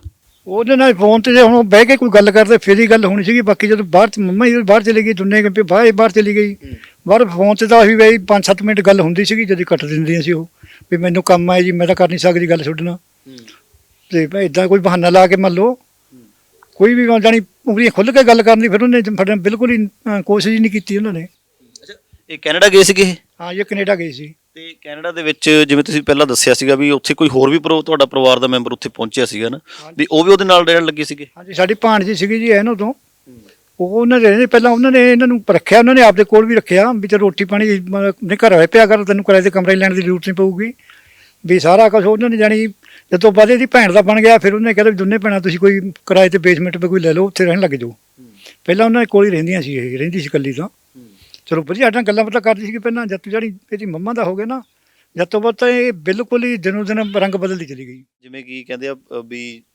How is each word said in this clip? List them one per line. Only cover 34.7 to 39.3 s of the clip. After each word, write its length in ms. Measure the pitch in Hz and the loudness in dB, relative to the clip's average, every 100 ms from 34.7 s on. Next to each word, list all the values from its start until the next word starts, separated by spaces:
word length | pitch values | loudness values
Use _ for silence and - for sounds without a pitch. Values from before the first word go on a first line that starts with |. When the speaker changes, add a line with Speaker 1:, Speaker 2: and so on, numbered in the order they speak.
Speaker 1:
ਉਹਨਾਂ 200 | 233 262 | 2 2
ਨੇ 200 | 254 247 | 4 4
ਇਹਨਾਂ 160 | 240 247 | 4 0
ਨੂੰ 160 | 240 208 | 0 0
ਰੱਖਿਆ, 280 | 170 - 214 | -2 4 4
ਉਹਨਾਂ 160 | 240 262 | 6 6
ਨੇ 60 | |
ਆਪਦੇ 220 | 226 196 | 6 4
ਕੋਲ 220 | 202 220 220 | 2 2 2
ਵੀ 100 | 226 | 0
ਰੱਖਿਆ 360 | - 185 226 | 0 2 2
ਵੀ 160 | 226 190 | -2 -2
ਚਲ 100 | 208 | 0
ਰੋਟੀ 280 | 202 185 190 | 0 -2 -4
ਪਾਣੀ 340 | 202 214 196 | -2 -2 -2
ਮ-, 160 | 180 196 | -4 -4
ਆਪਣੇ 400 | 196 - 180 208 | -4 -4 -6 0
ਘਰ 160 | 226 | 2
ਆਏ 160 | 175 165 | 4 4
ਪਿਆ 180 | 226 214 | 4 4
ਕਰ, 180 | 214 | 2
ਤੈਨੂੰ 200 | 196 202 | 0 -2
ਕਿਰਾਏ 180 | 202 | 2